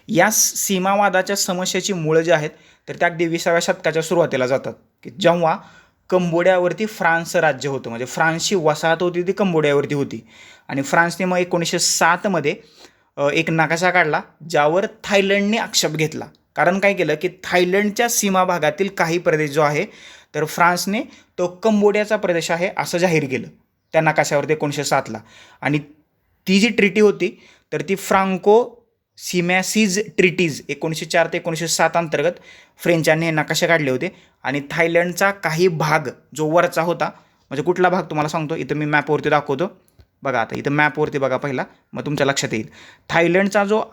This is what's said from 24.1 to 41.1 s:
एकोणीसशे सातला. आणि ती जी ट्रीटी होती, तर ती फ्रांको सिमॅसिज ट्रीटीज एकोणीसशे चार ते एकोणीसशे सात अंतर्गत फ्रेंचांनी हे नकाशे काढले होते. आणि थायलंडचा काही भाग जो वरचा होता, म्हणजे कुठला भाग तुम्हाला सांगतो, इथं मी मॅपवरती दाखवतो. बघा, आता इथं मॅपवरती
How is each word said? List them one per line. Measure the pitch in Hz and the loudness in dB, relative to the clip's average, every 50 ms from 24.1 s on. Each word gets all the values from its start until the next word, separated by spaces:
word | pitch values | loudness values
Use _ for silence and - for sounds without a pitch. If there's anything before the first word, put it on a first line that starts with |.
| 151 165 147 - 156 143 143 135 156 | 2 2 2 2 2 0 0 0 -2
एकोणीसशे | 151 156 147 131 147 139 | -2 -2 -4 -4 -4 -2
सातला. | - 160 135 - - 110 107 - _ - - - - - _ | 0 0 0 0 -2 -8 -14 -14 _ -20 -20 -20 -20 -12 _
आणि | 135 135 147 151 147 - - _ _ _ _ _ _ _ _ _ - - | -4 -2 -2 -2 -4 -8 -20 _ _ _ _ _ _ _ _ _ -2 0
ती | 190 196 | 2 4
जी | 208 240 | 4 2
ट्रीटी | 233 233 202 196 175 214 | 2 2 2 2 2 4
होती, | 214 202 185 - 175 208 - - _ - _ _ _ _ 151 | 4 2 2 2 -4 -6 -6 -8 _ -20 _ _ _ _ -8
तर | 151 | -6
ती | 147 170 196 | -4 -4 -6
फ्रांको | 185 - - 208 190 190 190 190 170 - 208 214 233 240 - - - _ _ _ _ _ _ _ | -4 -2 0 2 2 2 2 -2 0 4 4 6 6 4 2 -6 -18 _ _ _ _ _ _ _
सिमॅसिज | - - - - 180 170 175 185 190 185 - - 214 220 190 180 214 - - - | -16 -10 -6 -2 -2 0 2 0 0 0 0 2 2 2 2 0 -2 -4 -4 -2
ट्रीटीज | - 185 185 151 - 180 160 135 - - - | 0 0 2 2 2 0 0 -2 -6 -8 -10
एकोणीसशे | 143 - - 160 160 156 170 | -8 -6 -6 -6 -6 -6 -6
चार | 160 - 170 165 | 0 2 2 2
ते | 160 - | 2 0
एकोणीसशे | 170 - 170 160 151 170 160 | -4 -4 -4 -6 -4 -4 -2
सात | - - 170 160 165 | 0 2 2 2 2
अंतर्गत | 170 170 156 156 143 147 175 - - - - - - - _ _ - | 0 -2 0 0 0 0 0 -2 -4 -8 -20 -20 -20 -20 _ _ -4
फ्रेंचांनी | - 175 170 165 151 165 156 160 165 | 0 2 2 4 4 4 2 2 2
हे | 165 | 0
नकाशे | 156 156 147 - 156 - 180 | 0 0 -2 -2 -2 0 2
काढले | 165 170 160 151 131 | 2 2 2 2 0
होते. | 127 127 160 185 - - - _ _ _ - | 0 -2 -2 -6 -8 -12 -20 _ _ _ -8
आणि | 127 139 143 143 - | -6 -4 -4 -6 -4
थायलंडचा | 151 165 170 170 165 170 175 180 175 - 196 196 | -2 0 0 2 2 2 0 0 0 0 0 0
काही | 196 196 - 160 156 165 185 190 | 0 -2 -4 -4 0 2 2 2
भाग | 165 147 156 151 156 160 143 120 - - _ _ - | 2 0 0 0 0 0 0 -4 -10 -12 _ _ -6
जो | 147 156 | -4 -2
वरचा | 151 160 175 170 175 - 165 160 | 0 2 2 2 2 0 0 -2
होता, | 175 165 - 151 170 - - _ _ _ _ _ - | 0 -2 -2 -4 -6 -6 -10 _ _ _ _ _ -10
म्हणजे | - 139 156 | -8 -4 -2
कुठला | 175 175 180 180 180 | -2 0 2 2 2
भाग | 175 190 160 | 2 0 -2
तुम्हाला | 160 160 151 147 151 | -2 -4 -4 -2 -2
सांगतो, | 175 165 151 143 165 | -2 -4 -4 -4 -6
इथं | 151 147 123 147 | -6 -6 -4 -4
मी | 151 151 | -4 -2
मॅपवरती | 147 151 147 143 - 147 143 139 151 | 0 0 0 2 2 0 0 0 2
दाखवतो. | 151 147 143 - 139 131 175 190 - _ _ _ _ - - _ _ _ - | 0 0 0 0 -2 -2 -4 -4 -6 _ _ _ _ -20 -20 _ _ _ -6
बघा, | 139 123 117 | -2 -2 -2
आता | 113 - 135 117 | -2 -2 -4 -4
इथं | 113 139 | -4 -2
मॅपवरती | 143 147 147 147 143 151 151 139 | 2 2 2 2 2 0 -2 -2